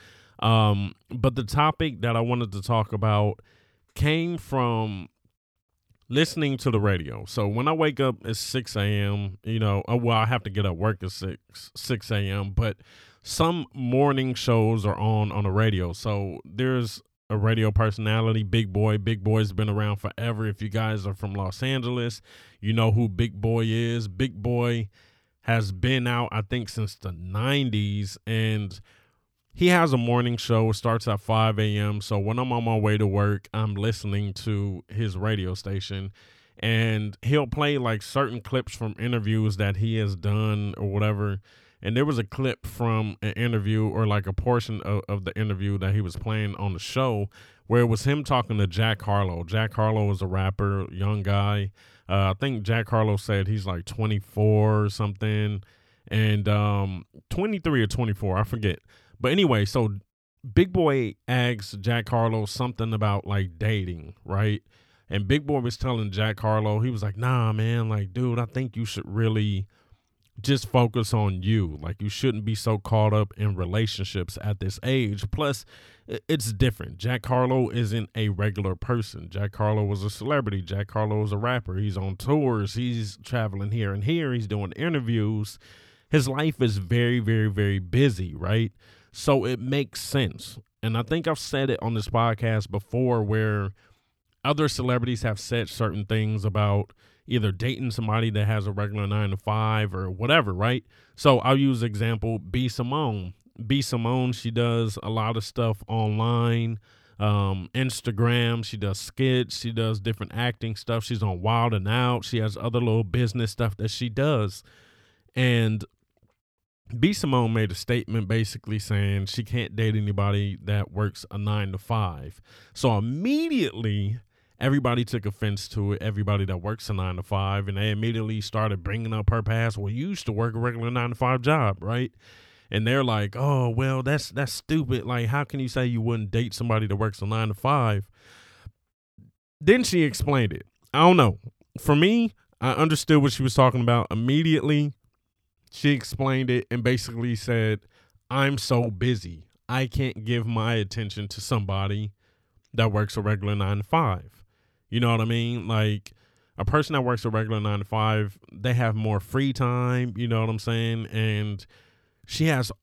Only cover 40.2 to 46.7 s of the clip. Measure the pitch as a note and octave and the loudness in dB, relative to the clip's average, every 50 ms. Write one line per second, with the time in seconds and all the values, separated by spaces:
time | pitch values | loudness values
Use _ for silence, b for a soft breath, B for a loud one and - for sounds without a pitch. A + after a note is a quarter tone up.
40.2 | E2+ G2+ G#2 G#2+ A2 A2 G#2 G#2 G#2 G#2 - - G2+ G2 G2 G#2 G#2 G#2+ G#2 G2+ | -2 0 0 2 2 0 0 0 -2 -4 -4 -4 -4 -2 0 2 2 2 0 0
41.2 | G#2 G2+ G2 G2 b b b b b b b b - G2+ A2+ B2 D3 D3+ C#3 A#2 | -2 -2 -2 -4 b b b b b b b b -4 -2 0 2 2 2 0 -2
42.2 | G#2+ - - - C3 B2+ - _ - A#2 - - A#2+ A#2 A2 A2 G#2+ G#2 - - | -2 -4 -4 -4 -2 -2 -2 _ -10 -14 -6 -2 -2 0 0 0 -2 -2 -6 -6
43.2 | G#2 G#2+ - G#2+ A#2+ A#2+ A#2 G#2+ G2 G#2+ A2 A2 A2 G#2+ - A2 A2 G#2 G#2 G#2 | -6 -6 -4 -2 -2 0 0 0 0 0 0 2 2 0 0 0 0 2 2 0
44.2 | F#2 F#2+ F#2 - - B2 B2 A#2+ - - A2 G2+ - F#2+ G#2 G2 - - G2+ G2+ | 0 -2 -4 -2 0 2 0 0 0 -2 -8 -8 -4 -2 -4 -4 -2 -4 -6 -4
45.2 | F#2 - - G#2 G#2+ G#2+ G2 F#2 G2+ G2+ G2+ F#2+ F#2 F#2+ G2+ G#2+ G2 F2 D#2+ - | -4 -6 -4 -4 -2 -2 -2 -2 -2 -2 -2 0 0 0 0 0 0 -2 -6 -6
46.2 | - A2 A2 G#2+ G#2+ G2+ F#2+ - G2+ G2 | -4 -4 -2 -2 -2 -4 -4 -2 -2 -2